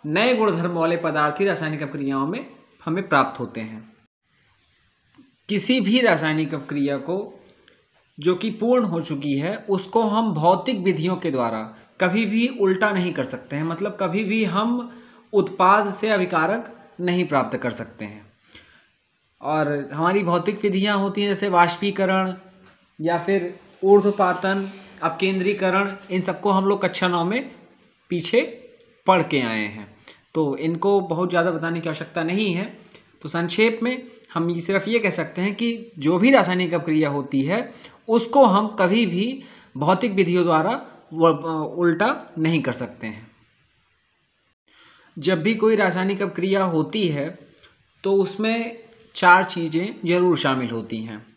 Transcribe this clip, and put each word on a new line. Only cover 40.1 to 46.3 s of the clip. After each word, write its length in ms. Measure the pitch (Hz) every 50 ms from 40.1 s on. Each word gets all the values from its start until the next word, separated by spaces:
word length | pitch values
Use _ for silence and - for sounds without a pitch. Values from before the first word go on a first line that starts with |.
विधियों 320 | 190 196 185 170 175 180 175
द्वारा 420 | 175 160 156 160 196 247 269 - - - - _ _ 156
व-, 600 | 160 165 165 156 147 160 165 160 156 151 - -
उल्टा 560 | 175 175 170 165 170 202 226 156 - - - - 160
नहीं 220 | 160 160 165 156
कर 100 | 131 135
सकते 360 | 120 - 127 - - - 117
हैं। 200 | 110 104 110 - - _ _ _ _ _ _ _ _ _ _ _ _ _ _ _ _ _ _ _ _ _ _ _ _ _ _ _ _ _ _ - - _ _ _ _ _ 165
जब 240 | 135 170 185 165 151
भी 120 | 214 226
कोई 200 | 220 220 220 220
रासायनिक 460 | 202 202 185 170 185 185 190 202 190
अभिक्रिया 420 | 202 185